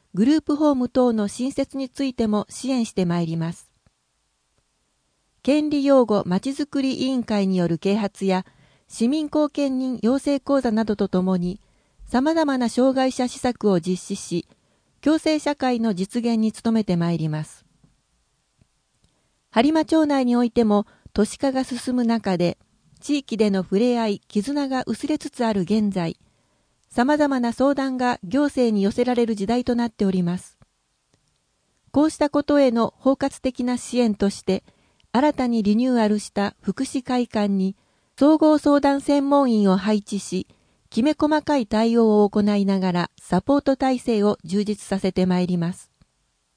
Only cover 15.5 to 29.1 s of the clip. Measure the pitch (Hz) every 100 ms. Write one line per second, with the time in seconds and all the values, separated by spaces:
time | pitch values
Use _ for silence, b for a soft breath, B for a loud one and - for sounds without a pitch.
15.5 | 294 254 240 226 180 196 240 233 226 220
16.5 | - 233 226 208 175 170 170 156 151 156
17.5 | - _ _ _ _ _ _ _ _ _
18.5 | _ _ _ _ _ _ _ _ _ _
19.5 | 220 277 320 302 320 302 277 247 240 240
20.5 | 240 220 208 b b b - 214 - 277
21.5 | 262 254 240 - 247 233 233 202 175 175
22.5 | - _ _ _ _ - 285 - 214 214
23.5 | 190 175 190 247 240 220 202 _ 208 202
24.5 | 294 277 262 - 226 294 302 302 - 233
25.5 | 202 170 214 208 190 165 - _ _ _
26.5 | _ _ _ _ - 254 302 294 269 233
27.5 | 226 269 277 269 254 247 240 175 262 294
28.5 | - 240 208 196 247 247